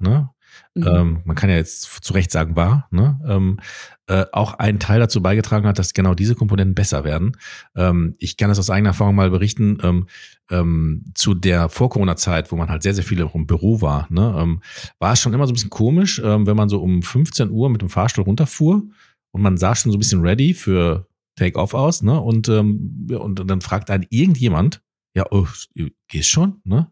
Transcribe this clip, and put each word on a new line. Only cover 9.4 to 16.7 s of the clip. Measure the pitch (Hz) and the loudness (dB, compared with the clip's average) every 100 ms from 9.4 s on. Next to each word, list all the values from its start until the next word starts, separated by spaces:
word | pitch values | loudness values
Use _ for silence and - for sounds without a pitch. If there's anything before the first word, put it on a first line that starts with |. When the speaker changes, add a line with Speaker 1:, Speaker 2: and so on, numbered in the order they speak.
| 107 - 104 104 | 0 0 0 2
Speaker 1:
ähm, | 90 90 92 - - _ - | 0 0 -2 -10 -20 _ -4
ähm, | 90 85 82 78 78 - - | -2 0 0 0 -4 -6 -2
zu | 104 | 0
der | 90 92 87 82 | 2 2 2 0
Vor-Corona-Zeit, | - 123 107 92 82 92 82 - | 0 0 0 0 0 -2 -2 -2
wo | 85 | -4
man | 78 | -4
halt | 78 | -2
sehr, | 98 | -2
sehr | 101 82 | -2 -2
viel | 90 | -2
auch | 78 82 | -2 -4
im | 73 | -2
Büro | 82 101 113 | 0 2 2
war, | 73 73 80 | 0 -2 -2
ne? | 85 113 90 | 0 0 0
Ähm, | 85 82 - - - - | -2 -2 -8 -18 -16 -4
war | 95 | 0
es | 120 | 0
schon | 120 | 0
immer | 123 135 | 0 0
so | |
ein | 120 | -2
bisschen | 104 | -4
komisch, | - 113 165 196 - | -2 2 2 0 -2
ähm, | 113 107 104 | 0 2 2
wenn | 107 | 2
man | |
so | 104 | 2